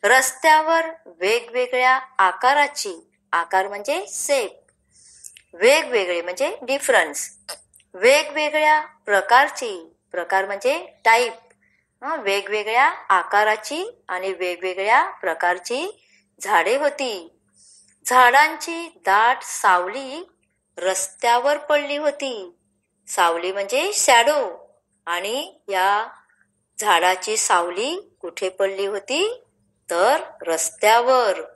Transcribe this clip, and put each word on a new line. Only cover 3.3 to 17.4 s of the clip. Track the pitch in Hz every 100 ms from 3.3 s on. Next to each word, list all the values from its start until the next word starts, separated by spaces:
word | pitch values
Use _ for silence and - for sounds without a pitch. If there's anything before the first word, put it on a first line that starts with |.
आकार | 170 165 190 196
म्हणजे | 202 202 311 415
shape, | - - 277 208 - _ _ _ _ _ - - - _
वेगवेगळे | 170 220 302 302 240 180 175
म्हणजे | 170 180 285 415
difference, | 240 277 - 226 160 - - - - - _ _ _
वेगवेगळ्या | 185 220 285 302 294 302 302 302 311
प्रकारची, | 311 _ - 285 - 247 285 - 240 190 160 _ _
प्रकार | 180 170 190 196
म्हणजे | 202 240 311 359 _ 226
type, | 226 247 - _ _ _ _ _ _
हं, | 269 320
वेगवेगळ्या | 202 196 196 208 208 233 294 359 -
आकाराची | 190 175 202 214 214 - 302 403 - -
आणि | 180 190
वेगवेगळ्या | 180 180 175 185 185 202 247 370
प्रकारची | - 185 160 175 180 - 247 359 - _ _ _ _
झाडे | 196 - 170 262
होती. | 294 285 262 202 165 _